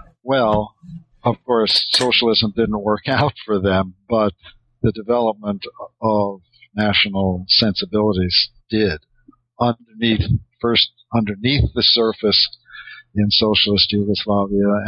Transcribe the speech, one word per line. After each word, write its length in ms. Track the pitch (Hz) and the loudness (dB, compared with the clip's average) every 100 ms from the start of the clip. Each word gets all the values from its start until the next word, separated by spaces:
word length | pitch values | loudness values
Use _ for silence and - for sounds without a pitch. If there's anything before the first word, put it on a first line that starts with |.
| - _ | -20 _
Well, 540 | 123 135 113 107 107 _ - 170 - _ | -2 2 2 2 -2 _ -18 -18 -20 _
of 200 | - 117 | -2 -2
course, 440 | - 117 107 - - | 0 2 2 0 0
socialism 640 | - 127 117 117 110 110 107 | 0 2 2 2 2 0 0
didn't 280 | 113 107 | -2 0
work 200 | 104 104 | -2 -2
<laughs> 40 | - | 0
out 260 | 98 143 - - | 0 0 -2 -4
for 120 | 101 | 0
them, 360 | 98 95 92 90 - | 2 0 0 -6 -2
but 260 | 113 104 - - - _ _ | 0 0 -2 -18 -20 _ _
the 80 | 113 | -2
development 720 | 107 104 120 113 104 104 101 - - - - | -2 -2 0 0 -2 -4 -6 -8 -16 -20 -4
of 380 | 110 107 101 98 _ _ - 104 | 0 2 0 -4 _ _ -12 -2
national 680 | 107 101 104 98 95 90 92 | 0 0 0 0 0 -2 0
sensibilities 1000 | - 113 95 92 107 107 92 90 - - _ - | 0 0 -2 -4 0 0 0 0 -2 -4 _ -6
did. 300 | 110 104 78 _ _ _ - _ - | 0 0 -2 _ _ _ -20 _ -4
Underneath, 720 | 120 117 _ 110 117 107 - - - _ | -2 -2 _ -4 0 0 0 -2 -4 _
first 320 | 117 113 - _ - 117 | -2 0 -2 _ -4 -2
underneath 480 | 107 101 117 139 120 | -2 -4 -2 0 0
the 80 | 123 | 0
surface 640 | - 117 113 107 107 98 - - _ - - - - 104 | 0 2 0 0 0 0 0 -6 _ -20 -20 -20 -8 0
in 120 | 104 | 2
socialist 640 | - 107 104 - 101 - | 2 2 2 2 0 0
Yugoslavia, 720 | 104 101 98 107 101 101 101 101 104 | 0 0 -2 0 0 0 0 2 0